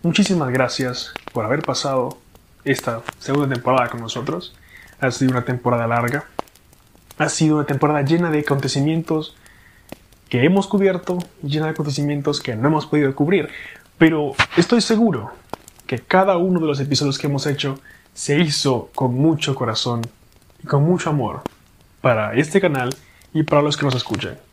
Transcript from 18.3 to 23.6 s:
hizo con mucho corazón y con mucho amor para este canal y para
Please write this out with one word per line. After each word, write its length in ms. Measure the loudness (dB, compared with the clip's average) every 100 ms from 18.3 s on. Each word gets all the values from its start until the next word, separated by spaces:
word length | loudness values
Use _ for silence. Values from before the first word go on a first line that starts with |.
| 2
hizo 520 | 2 2 0 0 -2
con 200 | -2 -2
mucho 400 | 2 2 2 -2
corazón 480 | -2 -2 -2 -2 -4 -6 _ _ _ _ _
y 40 | -2
con 160 | 2
mucho 260 | 4 2 0
amor 320 | -2 -2 -6 -12 _ _ _ _ _
para 340 | 0 2 0
este 260 | 0 2 2
canal 340 | 2 0 -2 -6 -14 -20 _
y 100 | -4
para 180 | 2 2